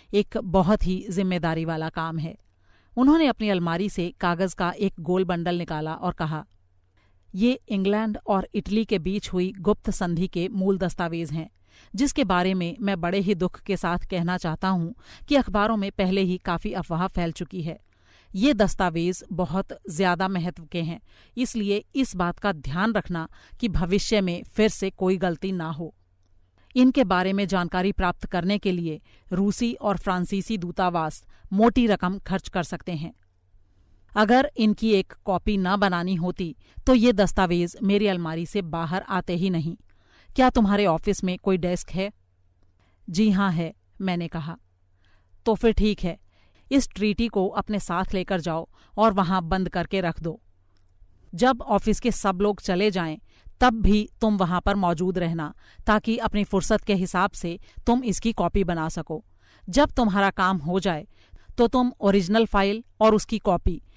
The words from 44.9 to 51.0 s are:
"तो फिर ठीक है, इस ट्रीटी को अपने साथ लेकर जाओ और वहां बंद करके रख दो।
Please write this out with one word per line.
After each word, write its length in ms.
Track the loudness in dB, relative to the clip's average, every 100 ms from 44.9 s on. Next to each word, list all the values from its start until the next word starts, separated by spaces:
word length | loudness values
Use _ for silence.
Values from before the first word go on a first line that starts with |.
| _ _ _ _ -6 -2
"तो 80 |
फिर 180 | 2 2
ठीक 280 | 4 2 2
है, 180 | -4 -6 _ _ _ _ -2
इस 160 | 0 0
ट्रीटी 400 | 0 -2 0 -2
को 200 | 0 -2
अपने 300 | -2 -4 -4
साथ 360 | -4 -4 -2
लेकर 260 | -4 -2 -4
जाओ 280 | -2 -6 -8 -16 _ 0
और 140 | 2
वहां 360 | 2 2 0 0
बंद 200 | -2 -2
करके 320 | -4 -4 -2
रख 200 | -2 -4
दो। 200 | -8 -10 _ _ _ _ _ _